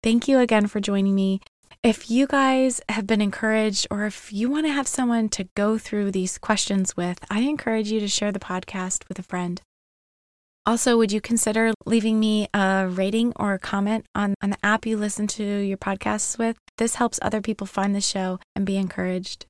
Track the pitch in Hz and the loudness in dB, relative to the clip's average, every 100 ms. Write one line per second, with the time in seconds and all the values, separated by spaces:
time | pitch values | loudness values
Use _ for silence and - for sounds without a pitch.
0 | 226 233 254 269 247 220 208 214 202 202 | 2 2 4 4 6 4 2 -2 -2 0
1 | 196 196 190 190 - _ _ - 240 214 | 2 2 2 0 -6 _ _ -2 0 0
2 | - 233 277 277 269 262 262 247 - 214 | 0 2 4 4 4 4 2 0 -4 -4
3 | 196 220 208 - 220 220 214 202 - 202 | 0 2 2 0 0 2 2 0 -2 -2
4 | 208 - - 202 240 294 311 285 262 - | -4 -6 -10 -2 0 0 0 0 -2 0
5 | 247 233 214 - 185 - 208 220 - 208 | 2 2 0 -2 -6 0 0 0 -2 -2
6 | 202 190 185 - - 214 - 196 190 - | -2 -2 -4 -6 0 0 2 0 0 -2
7 | 175 180 - 208 262 302 - 220 208 220 | -4 -6 -4 0 0 0 -2 -2 0 -2
8 | 208 - 208 196 - 185 - 190 185 - | -2 -2 -2 -4 -6 -8 -6 -8 -6 -6
9 | - 190 180 180 180 175 _ _ _ _ | -8 -14 -8 -6 -4 -6 _ _ _ _
10 | _ _ _ _ _ _ - 226 262 233 | _ _ _ _ _ _ 0 2 4 4
11 | 220 214 - 233 - 214 226 214 - 226 | 4 0 0 0 2 2 2 0 0 2
12 | 214 220 214 214 202 202 190 190 190 185 | 4 2 4 2 0 2 2 2 0 0
13 | 190 220 233 - 202 190 - 202 202 226 | 0 2 0 0 -2 -2 -2 -2 0 -2
14 | - - 202 196 196 208 208 220 226 220 | -2 -2 -2 0 -2 0 2 0 0 -2
15 | 208 202 214 - 202 202 196 190 - 196 | -2 -2 -4 -2 -2 -2 -2 -2 -4 -4
16 | 214 214 - - 226 226 _ - 226 - | -2 -2 -4 -2 -2 -2 _ -4 -2 0
17 | 240 - 202 214 208 208 196 - 196 202 | 0 0 -2 -2 -2 -6 -4 -2 0 0
18 | 196 196 185 185 - - 196 196 185 - | -2 -2 -4 -4 -8 -4 -2 0 -2 -2
19 | 185 185 185 - - | -4 -4 -6 -14 -18